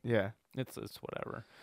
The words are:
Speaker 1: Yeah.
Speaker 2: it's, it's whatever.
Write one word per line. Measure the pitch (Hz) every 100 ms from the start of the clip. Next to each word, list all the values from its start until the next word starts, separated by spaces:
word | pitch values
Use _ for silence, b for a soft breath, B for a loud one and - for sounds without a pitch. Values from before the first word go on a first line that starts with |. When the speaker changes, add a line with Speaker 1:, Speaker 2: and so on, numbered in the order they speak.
Speaker 1:
Yeah. | 120 113 98 - _ -
Speaker 2:
it's, | 127 -
it's | 107 -
whatever. | - - - - - b